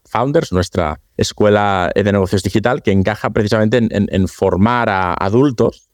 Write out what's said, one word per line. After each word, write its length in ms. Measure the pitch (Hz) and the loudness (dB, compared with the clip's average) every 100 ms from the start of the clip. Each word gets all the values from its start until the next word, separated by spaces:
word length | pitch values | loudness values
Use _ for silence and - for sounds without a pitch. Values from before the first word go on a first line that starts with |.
Founders, 480 | _ 110 135 160 - | _ -4 0 -2 0
nuestra 480 | 92 - - 78 73 _ - | -2 -2 -2 -4 -6 _ -6
escuela 720 | - - 104 104 104 95 87 | -6 0 2 2 2 0 0
de 180 | - 101 | 0 0
negocios 300 | 101 92 101 | 0 0 -2
digital, 400 | - 110 120 131 | -2 -2 0 -2
que 100 | - | 0
encaja 380 | 98 95 107 120 | 2 0 -2 -4
precisamente 480 | 113 104 110 110 123 | -2 0 0 2 2
en, 100 | 113 | 0
en, 180 | 104 101 | -2 -2
en 160 | 95 92 | -2 -2
formar 600 | - 95 90 110 123 113 | 0 0 2 2 2 0
a 260 | 98 90 | 0 -2
adultos, 760 | 80 98 117 143 113 113 - _ | -2 0 2 2 0 -2 -2 _